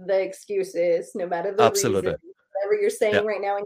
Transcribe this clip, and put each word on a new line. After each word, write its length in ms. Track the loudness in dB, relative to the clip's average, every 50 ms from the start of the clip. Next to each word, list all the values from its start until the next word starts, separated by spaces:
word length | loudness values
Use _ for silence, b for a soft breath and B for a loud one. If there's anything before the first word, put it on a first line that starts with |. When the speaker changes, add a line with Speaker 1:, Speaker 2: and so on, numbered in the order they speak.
| -4
Speaker 1:
the 160 | 0 0 0
excuses, 920 | 0 0 -4 -10 -10 -6 -2 -2 -2 -2 -2 0 2 2 2 0 0 -4 -8
no 120 | -6 -6
matter 280 | -4 -4 -4 -4 -2 2
the 80 | 4 4
Speaker 2:
Absolutely. 460 | 4 4 4 0 0 0 0 0 -2 -4
Speaker 1:
reasons, 220 | -6 -8 -16 -20 _ _ _ -8
whatever 280 | -4 -2 0 0 0
you're 100 | 0 0
saying 240 | 0 2 0 2 2
Speaker 2:
Yeah. 60 | 2
Speaker 1:
right 200 | 2 0 -2 -2
now 160 | -2 -2 -2
in 80 | -2 -4